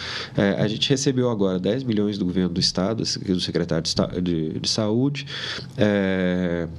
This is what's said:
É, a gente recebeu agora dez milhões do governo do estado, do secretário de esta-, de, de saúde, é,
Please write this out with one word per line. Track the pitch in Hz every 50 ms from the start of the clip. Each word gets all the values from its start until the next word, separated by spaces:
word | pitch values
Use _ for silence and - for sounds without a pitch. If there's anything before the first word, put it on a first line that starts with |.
| - - - - - - -
É, | - 104 98 95 -
a | 104 101
gente | 107 - - -
recebeu | 139 131 - 147 127 127 123 120
agora | 117 101 98 95 92 90
dez | 92 98 113 135
milhões | 135 123 107 104 104 104 104 98
do | 95
governo | 90 87 92 90 90
do | 87 92
estado, | - - - 90 92 101 113 -
do | - - - - - - 92 90
secretário | - - 80 82 85 82 80 80 80
de | -
esta-, | - 110 85 - - 90
de, | 90 90 85 80 78 80 87 82
de | 80 -
saúde, | - 113 110 104 110 120 131 143 143 139 - - - - - - - - - - - -
é, | 107 104 101 101 98 95 95 92 92 90 90 90 90 87 85 85 85 82 82